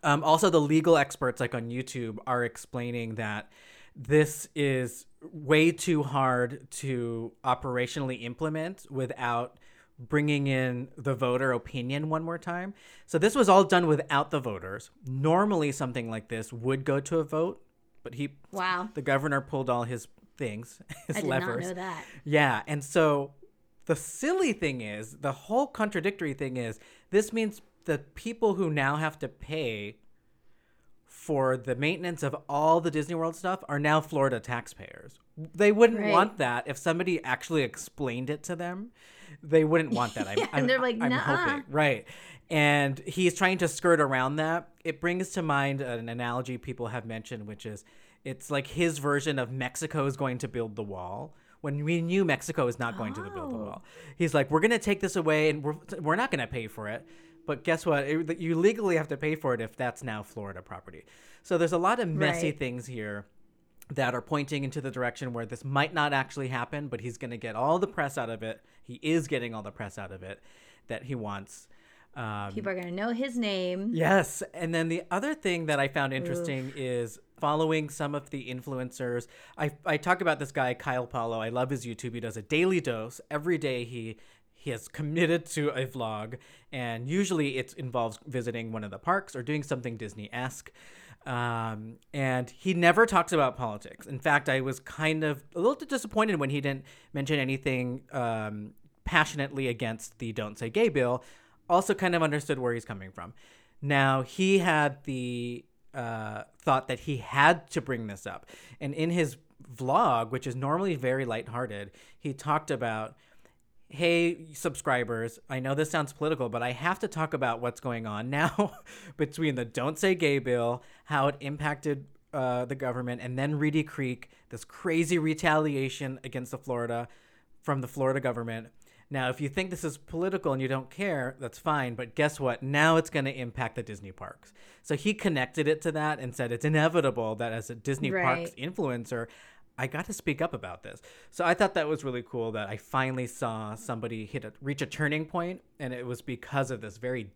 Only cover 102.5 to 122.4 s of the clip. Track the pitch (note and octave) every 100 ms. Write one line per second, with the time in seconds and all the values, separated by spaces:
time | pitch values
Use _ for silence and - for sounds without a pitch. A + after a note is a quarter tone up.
102.5 | C#3 B2 A#2+ - G#2 F#2+ F#2 F2+ - -
103.5 | - _ - C#3 C#3+ C3+ C3+ B2+ - F#3+
104.5 | G3 F3+ D#3 D3 C#3 - C3 B2 A#2+ A#2+
105.5 | A#2+ - _ - C#3 A#2 A2+ G#2+ G#2+ -
106.5 | _ - C3+ - B2+ - C#3 - C#3 D3
107.5 | F3 - - - B2 A2 G2 G2+ F#2 -
108.5 | - - - C#3 D3 D#3+ F3 D#3 - _
109.5 | _ - A#2+ C3 D#3 A3 A#2+ A2+ B2+ C3+
110.5 | B2 C3+ D#3+ G3 D3+ B2+ C3 B2+ A2 A#2
111.5 | A2+ B2+ G#2 G2+ - - - D3 C#3 D3+
112.5 | D3+ D#3 C3+ A#2+ A2 A2 - _ - -
113.5 | _ _ - - C#3 E3+ E3+ E3+ F3 D#3+
114.5 | D3 F3 C#3 - B2+ A#2 A2+ A2+ - -
115.5 | C3 C3 C#3 D#3 D#3+ C#3+ - D3+ D#3 B2
116.5 | A2+ A#2+ A#2+ E3+ F#3 A3+ E3 D#3+ D3+ B2+
117.5 | A#2 A#2+ A#2+ C3 A#2 A2+ G#2 A#2+ C#3+ D#3+
118.5 | - G3+ - - - - - D3+ D3+ D#3+
119.5 | B2+ A#2 - C3 D#3 F#3+ F#3 D#3+ C#3 C3
120.5 | B2 A#2 B2 - - - D3 D3 C#3+ C#3
121.5 | D3 D3+ D3 D3 C#3 C#3 - _ D3